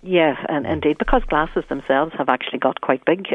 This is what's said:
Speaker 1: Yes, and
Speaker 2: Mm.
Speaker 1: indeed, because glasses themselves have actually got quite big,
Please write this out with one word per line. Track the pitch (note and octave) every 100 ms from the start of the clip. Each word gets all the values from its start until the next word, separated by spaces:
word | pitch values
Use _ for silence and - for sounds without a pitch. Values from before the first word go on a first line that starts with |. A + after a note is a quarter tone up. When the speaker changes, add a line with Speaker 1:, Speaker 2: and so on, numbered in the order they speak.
Speaker 1:
Yes, | F3+ F3+ D#3+ - -
and | D3+
Speaker 2:
Mm. | A#2+
Speaker 1:
indeed, | D#3 D3+ D#3
because | A#3 C4
glasses | - D3+ D#3+ - -
themselves | C#3 - C3+ D#3+ -
have | C#3
actually | B2+ - B2
got | C3+ -
quite | - C3
big, | - F3+ F#3+